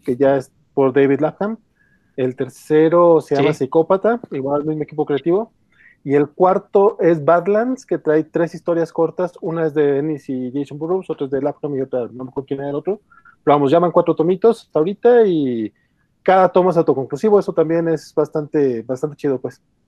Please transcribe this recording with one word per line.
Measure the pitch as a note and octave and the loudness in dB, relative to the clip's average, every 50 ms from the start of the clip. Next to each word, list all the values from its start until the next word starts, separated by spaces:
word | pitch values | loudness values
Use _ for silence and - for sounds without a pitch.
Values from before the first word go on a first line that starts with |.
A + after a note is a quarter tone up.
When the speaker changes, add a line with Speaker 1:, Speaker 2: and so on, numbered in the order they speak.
| - | -6
Speaker 1:
que | C#3 B2 A#2+ | -6 -2 0
ya | C3+ C3+ C#3 | 2 2 2
es | C3+ B2 - _ _ _ _ - | 0 -2 -8 _ _ _ _ -2
por | C#3 C3+ C3 | 0 0 2
David | C3 C#3+ C#3 C3+ C3+ C3+ | 2 2 2 2 2 0
Lapham. | D3+ D#3 - - G3 G#3 A3+ - _ _ _ _ _ _ _ _ _ _ - - | -2 -4 -4 -4 -6 -6 -6 -10 _ _ _ _ _ _ _ _ _ _ -8 -6
El | B2+ B2+ B2+ | -6 -6 -4
tercero | - C3 B2 - - - - D3+ D#3 D#3+ D#3+ E3 F3 F3 E3+ E3 D#3 | -6 -10 -10 -10 -16 -6 0 2 4 4 4 4 4 6 6 4 4
se | - - D3 | 2 0 0
llama | C#3 C#3 D3 D3 | 0 2 0 0
Speaker 2:
Sí. | - | -2
Speaker 1:
Psicópata, | C3+ B2+ - E3 D#3+ - F#3+ F#3+ - G#3+ A#3+ A#3+ - - | -4 0 0 0 2 2 0 0 2 0 -2 -2 -6 -10
igual | F#3 C#3 C3 C#3 C#3+ D3 D3 | -10 -8 -6 -4 -4 -4 -2
mismo | D#3 D#3 D3+ D3 | -4 -6 -6 -8
equipo | - D3+ D3+ D3 | -10 -6 -6 -4
creativo. | - D3 C3+ - E3+ F3 G3+ A3+ - _ _ _ _ _ _ _ _ _ _ - | -2 -2 -2 0 0 -2 -2 -2 -6 _ _ _ _ _ _ _ _ _ _ -6
Y | C#3+ C#3 | -2 0
el | D3 D3 D3 | 0 0 -2
cuarto | _ - F3+ F3+ F#3+ G3+ G3+ _ - G3+ G3 G#3+ - - | _ 0 2 2 2 0 -2 _ 2 2 4 2 2 2
es | G3+ E3 F3 D#3 C#3 | 0 0 0 2 2
Badlands, | D#3 E3+ F3 E3+ G3 G3+ G#3+ A#3+ B3+ C4 B3+ - | 2 2 2 2 0 -2 0 -2 -2 -6 -8 -6
que | - F3+ D#3 | -6 -6 -4
trae | - D#3 D3+ D#3+ D#3 | -2 0 0 0 0
tres | - - D#3+ E3+ E3 - | -2 -2 -4 -4 -4 -4
historias | D#3+ - F3+ E3+ E3 E3 D#3+ | -10 -6 -4 -2 -2 -2 -4
cortas. | - - E3 D#3+ E3 - F3+ F3 - - | -2 -2 -2 -2 -2 -4 -6 -6 -8 -10
Una | - F3 D#3+ E3 D#3+ D#3 | -8 -8 -4 -2 -4 -2
es | C#3 | 0
de | D#3 D3 C#3+ C#3 C#3 | 0 0 2 0 0
Ennis | D3 D#3+ D3+ C#3 - - | -2 -4 -6 -8 -8 -10
y | C3+ B2+ B2+ B2 B2 | -8 -8 -8 -6 -6
Jason | C#3+ C#3+ - D3 D3 | -8 -8 -8 -10 -10
Burrows, | D#3+ D#3+ F#3 F#3+ F#3 - | -6 -4 -4 -6 -4 -8
otra | D#3 - C#3+ C3 | -8 -8 -6 -4
es | |
de | C#3 C3+ | -4 -4
Lapham | C#3 D3 C#3 _ - D3 C#3+ C3 | -4 -4 -6 _ -8 -8 -6 -6
y | |
otra, | C3 C3+ - B2+ A#2 G2+ | -6 -4 -4 -6 -6 -6
no | A2 B2+ C3 | -10 -14 -14
me | B2+ | -12
acuerdo | - C#3+ C3 | -10 -10 -8
quién | - C#3+ C3+ | -8 -8 -8
era | C#3 C#3+ | -6 -6
el | C#3+ | -8
otro. | D3 - F3+ G#3 - _ _ _ _ _ _ _ _ - | -6 -6 -6 -8 -8 _ _ _ _ _ _ _ _ 2
Pero | D3+ C#3+ D3 | 2 2 4
vamos, | C#3+ C3 | 4 4
llaman | D3+ E3+ F3+ E3+ | 4 4 2 2
cuatro | D#3+ F3 E3+ E3+ D#3 | 2 2 2 2 0
tomitos | - D#3 F3 F#3+ F#3 - A#3 A3 - | 0 0 -2 -2 2 2 2 2 0
hasta | - _ - D3+ | -6 _ -2 -2
ahorita | D#3 F#3 G3+ - - A#3+ B3 A#3+ A3 G3 | -2 -2 -4 0 2 4 4 4 4 2
y | E3+ D#3 C#3 B2+ A#2+ A2+ A2 G#2 _ _ _ _ _ _ _ _ _ _ | 2 0 -2 -2 -4 -4 -6 -8 _ _ _ _ _ _ _ _ _ _
cada | - - F#3 F#3+ F#3 F3+ | 0 2 4 4 4 4
tomo | - F#3 F3+ F#3 | 4 2 2 2
es | D#3+ E3 | 2 0
autoconclusivo. | D#3+ D#3+ C3 C3+ C3 - C#3+ C3+ - A3 G#3 G3 | 2 2 0 -2 -2 -8 -8 -4 0 2 2 2
Eso | F#3+ - | 2 0
también | E3+ E3+ D#3+ D#3 E3 E3+ E3 E3 | -2 -2 0 0 0 -2 0 -2
es | D#3+ D3+ - - - | -4 -4 -6 -6 -4
bastante, | D#3+ D3+ D3 - D#3 D3 C#3+ - D3+ C#3+ C3 A#2+ A2+ A2 | -4 -4 -2 -4 -8 -8 -4 -2 0 0 0 -2 -4 -6
bastante | A#2 C3 B2+ - D3+ C#3+ _ | -8 -8 -6 -6 -10 -10 _
chido, | - C#3+ C3 C3 | -4 -4 -4 -4
pues. | - C3 - _ _ _ _ _ _ | -6 -10 -14 _ _ _ _ _ _